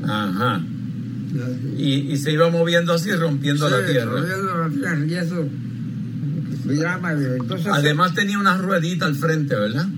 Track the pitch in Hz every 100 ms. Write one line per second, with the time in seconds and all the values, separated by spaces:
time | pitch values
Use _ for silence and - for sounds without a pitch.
0 | 110 107 101 92 120 98 80 - - -
1 | - - 135 139 123 123 139 - 139 139
2 | 135 147 147 151 170 170 165 170 170 170
3 | 185 180 160 139 139 143 147 131 156 135
4 | 113 123 175 190 196 175 160 139 175 160
5 | 151 175 170 175 143 117 120 - - -
6 | - - 143 156 - - - 147 165 180
7 | 175 151 135 127 117 185 165 147 147 147
8 | 180 - 202 202 196 185 185 190 160 180
9 | 143 143 165 160 143 113 104 127 185